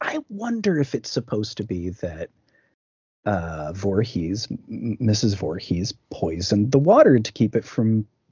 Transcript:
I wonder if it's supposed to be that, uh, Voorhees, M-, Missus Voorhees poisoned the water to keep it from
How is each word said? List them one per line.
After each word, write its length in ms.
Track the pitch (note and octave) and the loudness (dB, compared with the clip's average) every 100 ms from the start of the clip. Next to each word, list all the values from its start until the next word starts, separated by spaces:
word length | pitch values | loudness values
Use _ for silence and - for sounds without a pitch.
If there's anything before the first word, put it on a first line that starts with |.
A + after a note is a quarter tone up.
I 200 | - D#4 - | -6 -6 -8
wonder 500 | G3 A#3 A#3 G3+ D#3+ | -8 -6 -2 0 2
if 160 | C#3 | 0
it's 160 | A#2 - | -2 -4
supposed 460 | - A2 A2+ G#2+ - | -6 -4 -4 -4 -6
to 80 | |
be 240 | G#2 F2+ F2+ | -6 -4 -4
that, 400 | F2 F2 D#2+ E2+ _ _ _ _ _ _ _ _ _ G#2 | -6 -8 -8 -12 _ _ _ _ _ _ _ _ _ -2
uh, 460 | G2 E2+ D#2+ D2+ | -2 -2 -8 -8
Voorhees, 720 | F#2+ G2+ G2 A2 F#2 E2 G2+ - | -4 0 0 0 -2 -2 -4 -6
M-, 480 | - - - A#2 G#2 | -10 -10 -8 -6 0
Missus 320 | A2+ G#2+ A2+ | 2 2 2
Voorhees 600 | G2+ - F2+ - F2 G2 - _ | 0 -4 -6 -4 -2 -2 -8 _
poisoned 600 | - E2 E2 F#2 G#2 G#2+ | -6 -4 -2 0 2 4
the 60 | C#3 | 4
water 400 | D3 A#3 C#4 B2+ | 6 6 8 6
to 140 | A2 | 2
keep 240 | - A2 - | 0 0 0
it 80 | |
from 420 | - - A2 A2 G#2+ _ _ | -4 -2 2 2 0 _ _